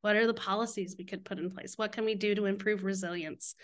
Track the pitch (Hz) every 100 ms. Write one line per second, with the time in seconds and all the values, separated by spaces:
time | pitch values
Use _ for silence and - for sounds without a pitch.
0 | 208 208 226 - 190 202 226 - 180 185
1 | 185 185 - - 180 185 - - 214 226
2 | 220 202 208 202 196 196 202 208 190 190
3 | 175 175 156 - - -